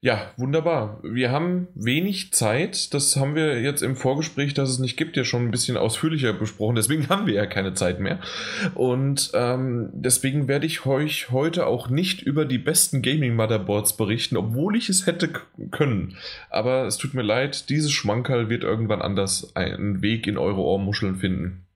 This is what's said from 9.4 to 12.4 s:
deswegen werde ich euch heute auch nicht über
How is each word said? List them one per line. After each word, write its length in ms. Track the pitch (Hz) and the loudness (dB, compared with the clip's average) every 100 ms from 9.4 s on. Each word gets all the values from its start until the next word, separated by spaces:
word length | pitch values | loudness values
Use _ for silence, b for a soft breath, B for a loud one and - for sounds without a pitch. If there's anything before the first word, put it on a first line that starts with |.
| 120 127 131 120 110 | 0 0 0 -2 -4
deswegen 560 | - 123 123 135 139 131 | -2 0 2 2 0 0
werde 160 | 139 160 | 0 0
ich 200 | 160 135 | -2 0
euch 460 | 135 151 - - | 0 0 -4 -2
heute 340 | 127 156 170 - | 0 0 0 0
auch 220 | 120 120 | 0 0
nicht 320 | 135 185 - | 0 0 -2
über 220 | - 143 | -2 0